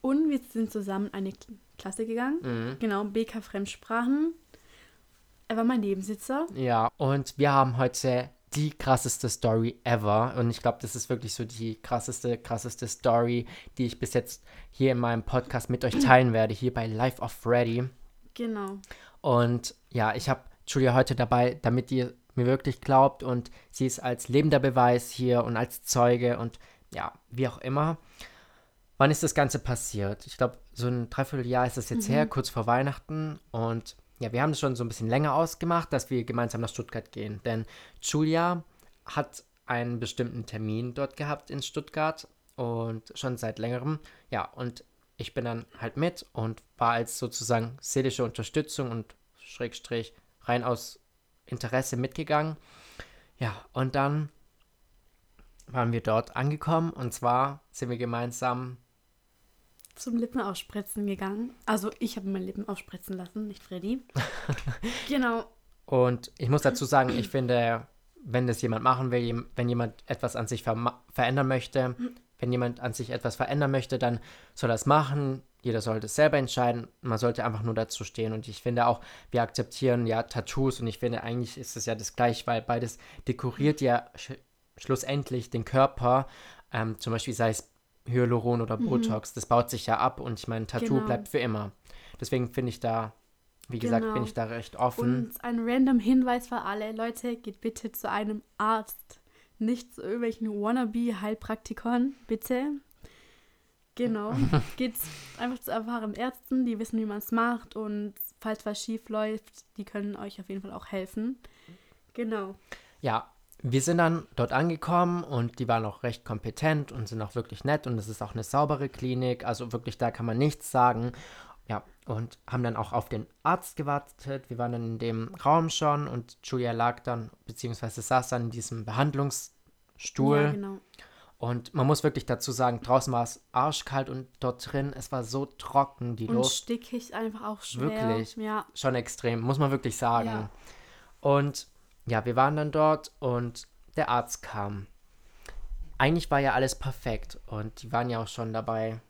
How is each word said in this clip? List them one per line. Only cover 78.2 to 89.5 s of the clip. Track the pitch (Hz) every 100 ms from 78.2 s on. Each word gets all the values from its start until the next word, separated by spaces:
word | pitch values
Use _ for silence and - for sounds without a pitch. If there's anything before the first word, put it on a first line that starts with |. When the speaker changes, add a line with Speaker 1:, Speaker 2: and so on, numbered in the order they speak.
| 110
Speaker 2:
Und | 110 110
ich | 101
finde | 123 120 117
auch, | 117 - - -
wir | 123
akzeptieren | 113 - 120 - 131 120 117
ja | 110
Tattoos. | 117 123 - 143 135 123
Und | 117
ich | -
finde, | 123 117
eigentlich | 117 120 113 -
ist | 127 120
es | 117
ja | 113
das | 107 -
Gleiche, | 120 113 -
weil | 113
beides | 110 120 117 - - - -
dekoriert | 123 127 - 147 151
ja | 131 120 - -
sch-, | - 131 _ _ _ -
schlussendlich | - 131 131 143 135 123 117
den | 117
Körper. | 107 131 135 - 120 131 135 - - - _
Ähm, | 117 113 110
zum | -
Beispiel | 113 -
sei | 110 113
es | 107 - _ _ _ -
Hyaluron | 123 120 120 120 120
oder | 110 110
Speaker 1:
Mhm. | 214
Speaker 2:
Botox. | 123 113 107 -
Das | -
baut | -